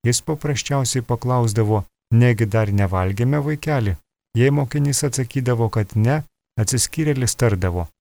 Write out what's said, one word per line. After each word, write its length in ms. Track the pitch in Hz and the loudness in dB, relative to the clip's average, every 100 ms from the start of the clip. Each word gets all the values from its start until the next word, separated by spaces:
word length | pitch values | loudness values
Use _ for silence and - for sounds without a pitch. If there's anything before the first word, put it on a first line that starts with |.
| 117 | 0
jis 140 | 120 | -2
paprasčiausiai 800 | - 151 156 139 - 139 127 131 | -4 -4 -4 -4 -2 -2 0 -4
paklausdavo: 800 | 120 120 123 127 113 104 107 107 - _ _ | -2 -4 0 0 2 2 2 0 -2 _ _
„Negi 340 | 117 123 110 | 4 6 4
dar 260 | 113 110 107 | 0 0 2
nevalgėme, 720 | 101 98 95 92 98 120 147 143 | 2 2 0 -2 0 0 0 -2
vaikeli?“ 480 | 151 160 143 104 85 _ _ _ | -4 -2 -2 0 -4 _ _ _
Jei 160 | 113 131 | 2 2
mokinys 520 | 143 131 147 143 135 | 2 0 0 0 0
atsakydavo, 680 | 147 123 120 135 127 120 113 | -2 -4 -4 -2 -2 0 0
kad 260 | 110 104 | 0 -2
ne, 280 | 107 113 151 - _ _ - | 0 2 0 -4 _ _ -4
atsiskyrėlis 760 | 107 127 - - 151 131 120 | -2 -2 -2 -2 -2 0 -2
tardavo 520 | - 120 98 92 87 80 _ | 0 0 2 -2 -2 -6 _